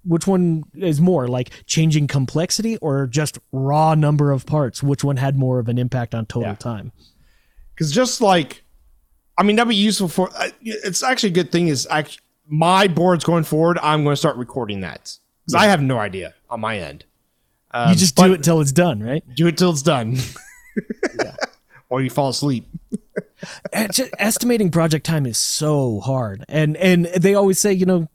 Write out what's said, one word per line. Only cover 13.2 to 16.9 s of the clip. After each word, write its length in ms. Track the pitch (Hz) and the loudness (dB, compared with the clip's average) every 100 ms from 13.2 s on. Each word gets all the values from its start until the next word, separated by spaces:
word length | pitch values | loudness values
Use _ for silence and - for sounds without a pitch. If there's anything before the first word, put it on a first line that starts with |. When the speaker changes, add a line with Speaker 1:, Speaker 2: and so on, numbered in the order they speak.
Speaker 2:
going 200 | - 170 | 2 0
forward, 340 | 156 156 165 175 | 0 2 2 2
I'm 220 | 151 156 | 0 2
gonna 120 | 147 143 | 2 2
start 200 | 160 120 | 0 -2
recording 440 | 120 135 107 101 | -8 -8 -6 -8
that. 360 | 87 - - - _ _ - | -10 -12 -16 -20 _ _ -2
'Cause 80 | |
Speaker 1:
Yeah. 60 | 175 | 2
Speaker 2:
I 60 | 208 | 4
have 120 | 175 | 4
no 180 | 131 123 | 2 0
idea 360 | 104 92 80 _ - | -4 -8 -12 _ -16
on 100 | 117 | -8
my 180 | 110 107 | -6 -6
end. 280 | 76 | -8